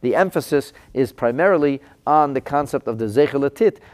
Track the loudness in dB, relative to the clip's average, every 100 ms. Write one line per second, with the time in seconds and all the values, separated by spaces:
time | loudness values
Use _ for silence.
0 | -2 0 0 -2 -2 -2 -4 -16 -10 -4
1 | -4 -2 -2 0 2 2 0 -2 -10 _
2 | 0 2 2 -2 -4 -4 -2 -6 -6 -6
3 | -2 2 2 0 -2 0 0 0 -18